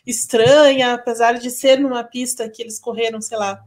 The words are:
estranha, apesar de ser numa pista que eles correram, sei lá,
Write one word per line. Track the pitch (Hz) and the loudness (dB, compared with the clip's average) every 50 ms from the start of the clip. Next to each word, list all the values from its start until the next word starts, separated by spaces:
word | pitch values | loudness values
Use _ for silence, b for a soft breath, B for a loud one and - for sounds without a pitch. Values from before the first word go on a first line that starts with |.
| B | B
estranha, | B 233 - - - - 233 226 240 277 302 302 285 269 262 254 247 240 | B -8 -8 -6 -2 0 2 4 6 6 8 6 6 4 2 0 0 -2
apesar | 240 240 247 233 226 233 226 240 | -4 -4 -6 -2 0 2 2 0
de | 240 240 254 | 0 -4 -10
ser | 233 - - 269 262 262 | -8 -2 2 2 2 2
numa | 285 269 247 240 233 | 2 0 -4 -6 -8
pista | 233 - 247 254 247 - - 233 220 | -8 -8 -8 -8 -6 -6 -8 -8 -10
que | - - | -10 -14
eles | 233 226 214 - | -14 -14 -14 -12
correram, | - 240 226 214 226 226 226 220 | -10 -10 -6 -4 -4 -4 -4 -6
sei | 214 - 226 220 | -10 -8 -6 -6
lá, | 208 196 196 196 - | -6 -6 -6 -10 -14